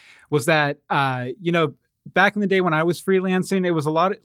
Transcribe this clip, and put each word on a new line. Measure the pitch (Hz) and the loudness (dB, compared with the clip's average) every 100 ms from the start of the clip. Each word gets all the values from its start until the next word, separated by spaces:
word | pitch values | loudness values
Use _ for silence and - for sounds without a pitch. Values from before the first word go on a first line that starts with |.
| - - - | -20 -20 -2
was | 147 139 | -2 2
that, | 156 143 147 - | 2 2 -4 -4
uh, | 151 135 127 123 - | -2 0 -2 -6 -6
you | 170 | -2
know, | 170 151 - _ _ 143 | 0 0 -4 _ _ -6
back | 180 196 208 | 0 2 2
in | |
the | 196 | 0
day | 190 | 0
when | 180 | 0
I | 156 | 0
was | 170 165 | 0 -2
freelancing, | - 190 185 185 - 190 180 | 0 0 0 -2 0 0 0
it | |
was | 160 147 | 0 0
a | |
lot, | 160 185 | 0 0
a | 196 | -2